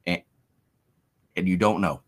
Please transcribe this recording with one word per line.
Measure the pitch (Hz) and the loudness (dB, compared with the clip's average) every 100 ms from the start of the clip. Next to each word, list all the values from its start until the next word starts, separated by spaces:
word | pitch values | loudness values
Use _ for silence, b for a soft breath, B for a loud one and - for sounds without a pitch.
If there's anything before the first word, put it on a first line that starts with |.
| 87 | -4
And, | 87 _ _ _ _ _ _ _ _ _ _ _ - | -6 _ _ _ _ _ _ _ _ _ _ _ -4
and | 92 | -2
you | 90 | 2
don't | 104 90 | 2 2
know. | 90 71 | -2 -4